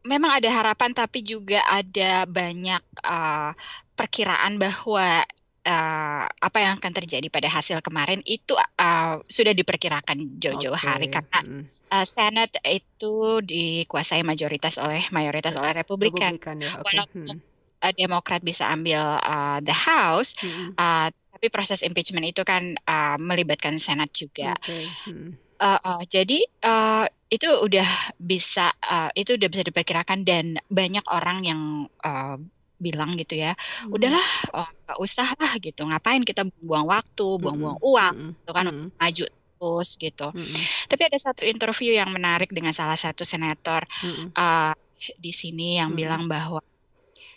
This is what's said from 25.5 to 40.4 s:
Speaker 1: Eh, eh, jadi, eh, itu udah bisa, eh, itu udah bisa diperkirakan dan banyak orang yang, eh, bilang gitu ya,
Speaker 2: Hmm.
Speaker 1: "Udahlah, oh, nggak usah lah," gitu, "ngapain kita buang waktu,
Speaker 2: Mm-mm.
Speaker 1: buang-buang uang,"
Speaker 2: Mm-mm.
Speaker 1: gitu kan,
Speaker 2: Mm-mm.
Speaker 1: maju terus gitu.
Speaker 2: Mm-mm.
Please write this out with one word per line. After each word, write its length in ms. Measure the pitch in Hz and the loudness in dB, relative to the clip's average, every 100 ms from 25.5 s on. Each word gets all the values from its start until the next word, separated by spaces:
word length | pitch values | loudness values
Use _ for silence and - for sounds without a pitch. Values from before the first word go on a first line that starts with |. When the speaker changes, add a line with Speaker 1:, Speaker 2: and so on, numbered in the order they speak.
| - | 0
Speaker 1:
Eh, 200 | 196 196 | 2 2
eh, 180 | 185 175 180 | 0 -4 0
jadi, 320 | 190 190 302 | 2 4 2
eh, 640 | 480 _ 226 226 220 220 220 - - | 0 _ 2 4 4 4 0 -4 -4
itu 160 | 226 330 | 0 4
udah 400 | 277 208 190 185 185 - - | 4 6 4 4 0 -4 -6
bisa, 560 | 175 185 - 196 175 - | -2 -2 0 2 2 2
eh, 320 | - 175 160 196 | 0 0 0 -2
itu 140 | 202 240 | 0 2
udah 140 | 185 | 2
bisa 120 | 190 175 | 0 -2
diperkirakan 560 | 170 170 170 170 190 | -2 0 -2 0 0
dan 320 | 185 170 165 160 - | 2 2 0 -4 -2
banyak 320 | 190 180 202 - | 0 2 0 -2
orang 340 | 175 175 185 175 | 0 0 -2 -2
yang, 160 | 156 151 151 143 _ | -2 -2 -4 -6 _
eh, 400 | 156 135 135 139 165 _ _ - | -6 -4 -6 -8 -14 _ _ -8
bilang 320 | 175 151 151 175 | -4 -2 -2 -4
gitu 160 | - 156 | -4 -2
ya, 240 | 156 185 - - | -2 -4 -8 -8
Speaker 2:
Hmm. 80 | 226 | -4
Speaker 1:
"Udahlah, 360 | 220 247 339 359 - - - | 2 4 4 2 0 -4 -4
oh, 80 | 165 - - | -8 -10 -12
nggak 120 | - | -4
usah 240 | 196 - 254 269 | -2 0 0 0
lah," 160 | 311 226 | -2 -2
gitu, 240 | 160 - | -6 -6
"ngapain 400 | 151 156 226 254 | -2 0 2 2
kita 240 | 233 196 190 - | 2 0 -4 -6
buang 240 | 165 151 160 | -2 0 2
waktu, 400 | 208 - - 196 | 0 0 -2 0
Speaker 2:
Mm-mm. 160 | 190 | 0
Speaker 1:
buang-buang 360 | 156 147 151 139 | -2 -2 -4 0
uang," 320 | 269 247 185 156 | 4 6 4 2
Speaker 2:
Mm-mm. 240 | 156 165 | -8 -14
Speaker 1:
gitu 120 | - 170 | -6 -2
kan, 100 | 185 | -2
Speaker 2:
Mm-mm. 160 | 147 170 - | -4 -10 -2
Speaker 1:
maju 300 | 170 170 - - | -2 0 -6 -8
terus 540 | _ _ 175 170 175 - | _ _ -2 0 0 -2
gitu. 280 | 160 - 147 | -6 -8 -8
Speaker 2:
Mm-mm. 320 | 175 | -8